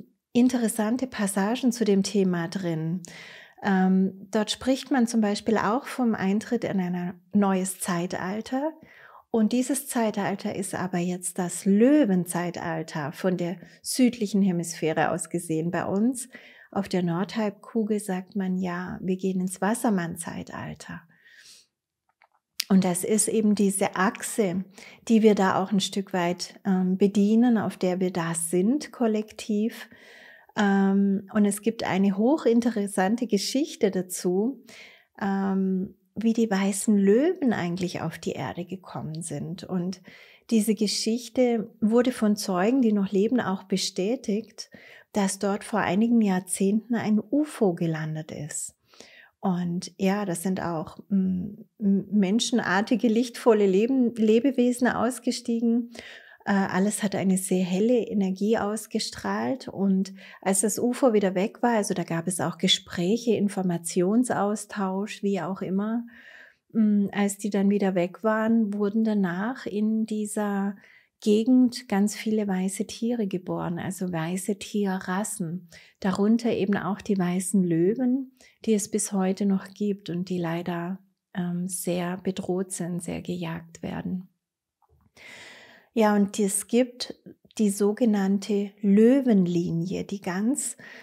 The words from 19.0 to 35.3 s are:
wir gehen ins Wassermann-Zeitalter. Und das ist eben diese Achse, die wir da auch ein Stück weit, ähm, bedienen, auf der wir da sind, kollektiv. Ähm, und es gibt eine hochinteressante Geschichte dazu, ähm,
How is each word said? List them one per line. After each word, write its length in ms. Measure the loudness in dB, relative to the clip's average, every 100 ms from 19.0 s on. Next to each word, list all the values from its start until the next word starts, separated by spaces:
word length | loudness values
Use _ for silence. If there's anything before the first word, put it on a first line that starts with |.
wir 140 | -4 -2
gehen 240 | -2 -2
ins 220 | -4 -2
Wassermann-Zeitalter. 1400 | -2 0 0 0 -2 -8 -10 -12 -12 -10 -10 -12 -14 -16 -18 _ _ -20 -20 -20 _ _ _ _ _ _ _ _ _ -8 2
Und 160 | 4
das 220 | 4 0 0
ist 240 | 0 2
eben 260 | 2 2 2
diese 400 | 2 2 -2 0
Achse, 680 | 0 -2 -4 0 0 0 -6 -12 -20 -10 2
die 140 | 6
wir 140 | 6 6
da 280 | 4 2
auch 80 | 0
ein 80 | 0
Stück 320 | 0 -4 -4
weit, 480 | -2 0 -2 -8 -6 0
ähm, 320 | 2 2 2
bedienen, 600 | 2 4 4 4 4 2
auf 200 | 0 -2
der 240 | -2 0
wir 100 | -2
da 220 | -2 -4
sind, 580 | -4 -2 0 2 0 -4
kollektiv. 960 | -2 0 0 -4 -10 -4 -2 -2 -4 -16 -20 -20 -20 -20 -20 _ 0
Ähm, 720 | 2 4 4 4 2 0 -2
und 120 | 2 2
es 160 | 2
gibt 240 | -2 -2 -2
eine 320 | 2 2 2
hochinteressante 1080 | 2 2 4 4 2 0 -2 0 0 0 0
Geschichte 640 | 0 0 -2 -2 0 0
dazu, 720 | 0 -4 -4 0 0 0 -4 -12 -20 -20 -20 _ -8
ähm, 760 | -4